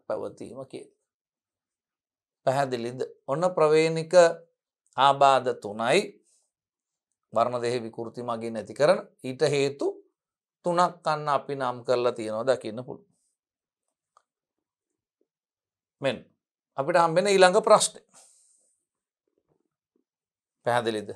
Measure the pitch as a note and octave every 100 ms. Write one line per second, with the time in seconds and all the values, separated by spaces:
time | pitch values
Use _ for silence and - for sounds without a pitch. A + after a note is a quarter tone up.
0 | - G#2+ G#2 - F#2+ A#2+ C3 C3 - _
1 | _ _ _ _ _ _ _ _ _ _
2 | _ _ _ _ - C3+ C#3 B2 A#2 B2+
3 | - - - C#3+ F3+ F3+ D#3 D#3 D#3+ D#3+
4 | D#3+ F3+ E3+ E3+ - _ _ _ _ -
5 | C#3 C#3 C#3 C3+ B2 A#2 G#2 G#2+ A#2 E3+
6 | - - _ _ _ _ _ _ _ _
7 | _ _ _ A2 A#2 B2 A#2+ A#2+ A2+ A#2
8 | A2+ B2 A#2+ A2+ A2+ A2+ G2+ A#2 D3 G3
9 | - _ C3 B2+ D#3 C#3+ C#3 C#3 F4+ -
10 | _ _ _ _ _ _ F3 F3 F3 F3
11 | D#3+ D3+ D3+ C#3 C#3 C#3 B2+ B2 B2 B2
12 | A#2+ A2+ A2 G#2+ C3 A#2+ A2 A2+ B2+ -
13 | _ _ _ _ _ _ _ _ _ _
14 | _ _ _ _ _ _ _ _ _ _
15 | _ _ _ _ _ _ _ _ _ _
16 | C#3 G2+ - _ _ _ _ - C#3 F3
17 | E3 E3 G3+ F#3+ F#3 G#3 G#3+ G#3 - -
18 | - _ - _ _ _ _ _ _ _
19 | _ _ _ _ _ _ _ _ _ _
20 | _ _ _ _ _ _ A#2+ A#2+ A#2 A2
21 | G2+